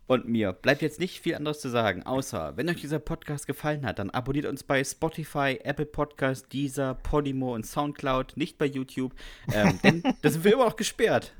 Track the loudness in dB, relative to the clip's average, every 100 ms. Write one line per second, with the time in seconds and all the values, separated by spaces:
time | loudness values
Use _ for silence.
0 | 0 0 2 0 0 2 2 2 0 -2
1 | -6 -4 -4 -2 -4 -4 -2 2 2 0
2 | -2 -4 -2 -4 -4 -2 -2 -2 -4 -4
3 | -4 -6 -6 -6 -6 -4 -4 -2 -2 -4
4 | -4 -4 -2 -2 -2 -4 0 0 0 -2
5 | -4 -4 -6 0 0 0 -2 -2 -4 -2
6 | -4 0 -2 -2 -6 -4 -2 -2 -2 -2
7 | 0 0 2 0 -2 -4 -4 -4 -4 -2
8 | 0 0 -2 -4 -6 -2 -2 -2 -4 -4
9 | -4 -6 -16 -8 -2 4 4 6 6 6
10 | 2 2 2 4 6 6 4 2 -4 0
11 | 2 2 0 -8